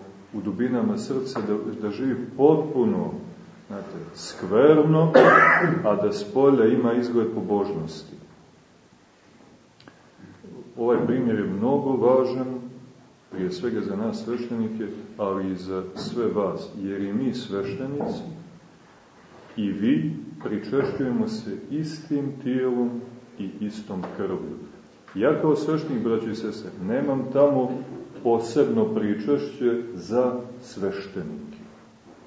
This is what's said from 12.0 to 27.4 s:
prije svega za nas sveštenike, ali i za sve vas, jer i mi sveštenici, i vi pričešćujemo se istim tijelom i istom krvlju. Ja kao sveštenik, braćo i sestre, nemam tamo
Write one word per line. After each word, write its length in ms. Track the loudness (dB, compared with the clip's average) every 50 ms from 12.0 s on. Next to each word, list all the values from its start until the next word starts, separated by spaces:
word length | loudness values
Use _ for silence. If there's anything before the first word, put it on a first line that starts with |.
| 6 6 6 6 4 2 0 -4 -4 -6 -6 -8 -10 -12 -16 -18 -20 -20 -20 -20 -20 -20 -20 _ _ _
prije 200 | -6 -4 -4 -4
svega 300 | -4 -4 -4 -4 -2 -2
za 160 | -4 -4 -4
nas 280 | -2 -4 -4 -4 -6 -6
sveštenike, 600 | -6 -4 -4 -4 -4 -4 -4 -2 -4 -4 -6 -6 -8 -8 -12 -14 -14 -6
ali 340 | -4 -2 -2 -2 -2 -2 -4
i 60 | -4
za 260 | -6 -6 -6 -6 -6 -6 -8 -10
sve 320 | -10 -10 -6 -4 -2 -2
vas, 440 | 0 0 0 0 0 -2 -6 -10 -10 -10 -8
jer 200 | -6 -6 -4 -4
i 100 | -4 -2
mi 220 | -2 -2 -2 -2 -2
sveštenici, 880 | -4 -6 -6 -4 -4 -4 -4 -6 -6 -6 -6 -6 -4 -4 -4 -6 -8 -10 -12 -14 -16 -18 -20 -20 -20 -20 -20 -20 -20 -20 -20 -20 -20 -20 -20 -20 -20 -20 -20 -20 -20 -20 -12 -6
i 140 | -4 -4 -2
vi 460 | -2 0 2 2 2 2 0 -2 -4 -8 -10 -14 -14 -10 -6
pričešćujemo 840 | -6 -6 -6 -4 -2 0 0 0 0 -2 -2 -2 -2 0 -2 -2 -2
se 280 | -4 -8 -8 -8 -10 -10 -8 -6
istim 640 | -6 -4 -4 -6 -8 -12 -6 -4 -4 -2 -2 -4 -8 -6
tijelom 480 | -4 -2 0 0 0 0 2 0 0 0 -2 -6 -10 -12 -16 -18 -20 -16 -10 -10
i 120 | -8 -8 -6 -6
istom 420 | -8 -8 -8 -10 -10 -8 -8 -8 -8 -8 -6
krvlju. 400 | -6 -4 -4 -4 -6 -6 -10 -10 -12 -14 -18 -20 -20 -20 -20 -20 -20 -20 -10 -2
Ja 260 | 0 2 2 2 2
kao 160 | 2 2 2
sveštenik, 460 | 2 0 -2 -2 -2 -2 -4 -4 -2
braćo 280 | 0 0 0 0 -2 -4
i 40 | -6
sestre, 360 | -4 -6 -6 -8 -8 -12 -12 -12 -8 -4
nemam 380 | -2 -2 -2 0 0 -2 -2 -2 0
tamo 380 | 4 4